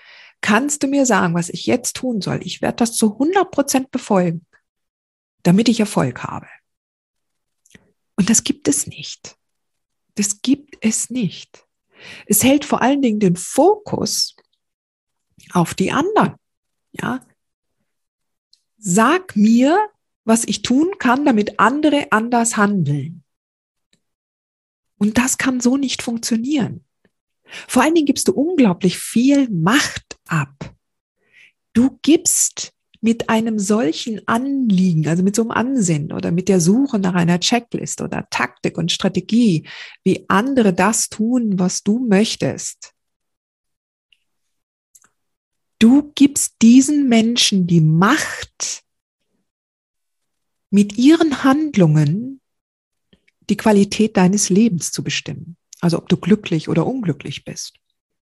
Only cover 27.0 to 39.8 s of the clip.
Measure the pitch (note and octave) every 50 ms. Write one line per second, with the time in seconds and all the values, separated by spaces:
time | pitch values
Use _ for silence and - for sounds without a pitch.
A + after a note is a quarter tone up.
27 | _ _ _ _ _ _ _ _ _ _ - - - - - B3+ C4+ D#4 E4 E4+
28 | D4 C#4 - - - - - - C#4 E4+ F#4 D4+ B3+ G3+ F3 - - F3+ - -
29 | - - - A3+ B3 C4+ C#4+ C#4+ C4+ A#3+ G#3 E3 D#3+ F#3 A#3 D4 - - - -
30 | - _ - - _ - E3+ D#3 C#3 - _ _ - - - _ _ _ _ _
31 | _ _ _ _ _ _ _ _ _ _ _ _ _ _ - A3+ B3 C4+ - -
32 | - C4+ D#4 E4 - - - - - - - - - - _ _ _ _ _ _
33 | - A3+ A3+ A#3 - - A3+ A3 A3+ A#3 A3 G#3+ G3 G3 G#3 G#3+ B3+ D4+ D#4+ -
34 | - A#3+ G#3+ F#3+ - - - A#3 C4 C#4 C#4 C4+ B3+ A3 G3 F3+ F#3 F#3 E3+ D#3
35 | D3+ D3 E3 F3+ F#3 G3 G#3 - A3+ A#3 - - A3 C4 C#4 B3+ G3 F3 E3 D3
36 | D3 - - - - F#3 E3+ F3 F#3 - F#3+ F#3 D#3+ E3+ G3+ B3+ C#4+ C4+ - G3+
37 | F#3+ F#3 F#3 F3+ F3 E3+ F3 F3 - - A#3+ A#3+ A#3+ _ - - - - - -
38 | - - - - - - - - - - - _ - F3+ - - E3 E3 - -
39 | - F#3+ - F3+ E3 - G#3+ A#3 B3 A3 E3+ D#3 - - - -